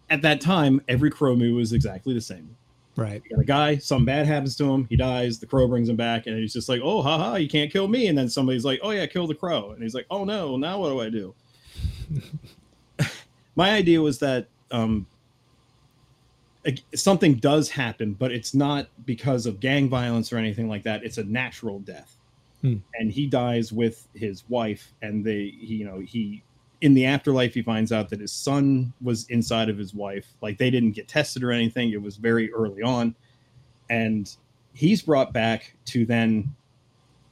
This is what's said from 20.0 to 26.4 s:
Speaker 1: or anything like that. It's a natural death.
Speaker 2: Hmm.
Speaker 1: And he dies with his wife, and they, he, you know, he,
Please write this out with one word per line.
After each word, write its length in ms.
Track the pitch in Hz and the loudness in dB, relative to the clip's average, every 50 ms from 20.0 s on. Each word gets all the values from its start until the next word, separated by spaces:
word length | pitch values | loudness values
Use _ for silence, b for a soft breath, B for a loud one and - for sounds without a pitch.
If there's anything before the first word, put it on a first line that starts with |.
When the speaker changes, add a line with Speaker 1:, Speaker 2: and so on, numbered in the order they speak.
| 123 120 117 117 110 - - | 0 0 0 -2 -2 -2 -2
Speaker 1:
or 40 | 117 | -4
anything 300 | 110 110 101 107 113 110 | -2 -2 -2 -4 -4 -4
like 160 | 107 101 - | -4 -4 -4
that. 200 | 113 107 107 117 | -4 -4 -4 -6
It's 140 | 113 - 113 | -8 -8 -8
a 60 | 107 | -6
natural 560 | 101 107 127 127 120 - - - 113 98 101 | -4 -2 -4 -4 -4 -8 -10 -10 -8 -8 -10
death. 380 | 98 98 90 - - - _ _ _ _ _ _ _ _ _ _ | -12 -14 -16 -18 -18 -20 _ _ _ _ _ _ _ _ _ _
Speaker 2:
Hmm. 160 | - 135 117 104 - _ - | 0 0 0 -2 -4 _ -8
Speaker 1:
And 160 | 117 113 110 | -4 -4 -4
he 160 | 101 139 147 139 | -2 -2 -2 0
dies 440 | 127 127 123 123 120 117 113 113 | 0 0 2 2 0 0 -2 -2
with 360 | 110 110 117 113 113 - - _ - | -2 0 0 0 -2 -4 -14 _ -12
his 300 | 95 110 104 98 92 - - | -8 -6 -6 -6 -8 -8 -4
wife, 440 | 120 120 113 110 104 - - - _ _ | -2 -2 -2 -2 -4 -6 -10 -18 _ _
and 220 | - 107 104 107 101 | -10 -6 -6 -4 -2
they, 300 | 110 107 104 104 101 92 - | -2 -2 -4 -4 -6 -10 -12
he, 160 | 113 110 113 | -10 -8 -8
you 100 | 110 107 | -8 -8
know, 140 | 101 95 95 | -8 -10 -12
he, 440 | 95 95 - 117 110 104 104 107 | -12 -8 -6 -6 -6 -6 -6 -12